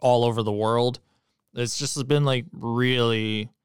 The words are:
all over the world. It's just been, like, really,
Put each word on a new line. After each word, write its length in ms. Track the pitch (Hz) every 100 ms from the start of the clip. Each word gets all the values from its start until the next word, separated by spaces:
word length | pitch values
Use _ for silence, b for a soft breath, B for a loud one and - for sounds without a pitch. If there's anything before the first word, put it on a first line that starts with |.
all 240 | 127 123
over 180 | 120 113
the 100 | 110
world. 460 | 104 110 117 123 123 - _ _ _ _
It's 240 | 123 120 -
just 280 | 143 - 127
been, 160 | 147
like, 220 | 143 127 -
really, 1000 | - 117 117 127 127 117 113 110 107 110 -